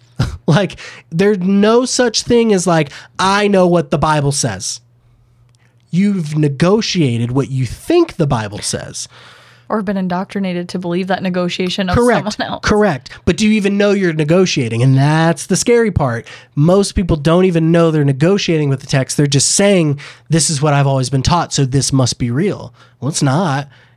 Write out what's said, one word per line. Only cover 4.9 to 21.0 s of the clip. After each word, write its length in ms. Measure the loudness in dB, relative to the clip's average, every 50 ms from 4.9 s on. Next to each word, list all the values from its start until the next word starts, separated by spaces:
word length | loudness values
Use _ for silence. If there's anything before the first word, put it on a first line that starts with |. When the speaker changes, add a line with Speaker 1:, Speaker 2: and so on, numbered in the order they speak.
| _ _ _ _ _ _ _ _ _ _ _ _ _ _ _ _ _ _ _ _
Speaker 1:
You've 460 | -2 0 0 0 0 -2 -4 -4 -2
negotiated 920 | 0 0 0 0 0 2 2 2 2 0 -2 -2 0 0 0 0 -2 -2 -2
what 180 | -2 -2 -2 -2
you 160 | -2 -4 -4
think 500 | -4 -6 -8 -4 0 2 2 2 0 -2
the 100 | -2 -2
Bible 320 | -2 -2 -4 -4 -8 -10 -10
says. 480 | -8 -8 -8 -8 -10 -12 -12 -14 -14 -14 -18 -20 -20 -20 -20 -20 -20 -20 -20 _ _ -6
Speaker 2:
Or 120 | -6 -4
been 140 | -4 -4 -4
indoctrinated 720 | -4 -2 -2 -4 -4 -6 -6 -6 -6 -4 -4 -4 -6 -6 -8
to 100 | -8 -8
believe 280 | -6 -4 -4 -4 -2
that 160 | -2 -4 -4 -4
negotiation 680 | -4 -2 -2 -4 -4 -4 -4 -4 -4 -4 -4 -2 0
of 60 | 0
Speaker 1:
Correct. 380 | 2 2 2 2 2 0 -4 -6
Speaker 2:
someone 180 | -6 -8 -8 -8
else. 80 | -6 -2
Speaker 1:
Correct. 460 | 0 2 2 2 2 0 -4 -8 -14 -20 -4 -2
But 120 | -2 0
do 100 | 2 2
you 60 | 2 2
even 240 | 2 0 0 0
know 140 | 2 2 2
you're 200 | 2 2 0 0 0
negotiating? 680 | -2 0 2 2 2 2 2 0 -2 -2 -2 0 2 2
And 140 | 4 4
that's 500 | 4 4 2 2 2 2 0 0 -2 -2
the 80 | -4 -2
scary 360 | -2 2 2 2 2 2 0
part. 360 | 0 0 -2 -2 -2 -6 -8 -12 -20 -20 -20 _ _
Most 360 | 2 2 4 4 4 2 0
people 240 | -2 -2 -2 0 -2
don't 300 | 0 2 2 4 4 4
even 260 | 4 2 2 2 4
know 180 | 4 4 4 4
they're 140 | 2 2 2
negotiating 640 | 2 2 2 2 2 2 2 0 0 0 0 0 0
with 120 | -2 -4
the 60 | -4
text. 280 | -2 -2 -2 -2 -2 0
They're 120 | 0 0
just 240 | 2 2 0 0 0
saying, 480 | 2 2 2 4 4 4 2 0 -2 -4 -8 -14 -20 -20 _ -2
"This 200 | 0 0 0 0
is 120 | -2 -2
what 120 | 0 2 2
I've 140 | 2 2
always 220 | 2 2 0